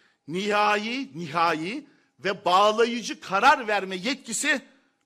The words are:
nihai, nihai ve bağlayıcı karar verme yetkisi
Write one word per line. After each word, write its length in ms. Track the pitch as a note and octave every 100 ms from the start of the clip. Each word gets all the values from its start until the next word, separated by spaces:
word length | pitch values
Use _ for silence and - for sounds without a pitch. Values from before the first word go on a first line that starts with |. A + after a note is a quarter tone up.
| _ _ -
nihai, 920 | F3 G#3 G#3 G#3 G#3 G#3+ B3+ C4+ D3+
nihai 680 | E3 E3+ E3+ D#3 E3+ C#4 - _ _ _
ve 260 | D#3+ F3+ F3
bağlayıcı 760 | F#3 G#3+ G#3+ A#3 A#3 G3+ -
karar 480 | - F#3+ B3+ D4 G#3+
verme 280 | G3+ F#3+ F#3
yetkisi 680 | G3+ C4+ - G#3 C#4+ C4+ - _ _ _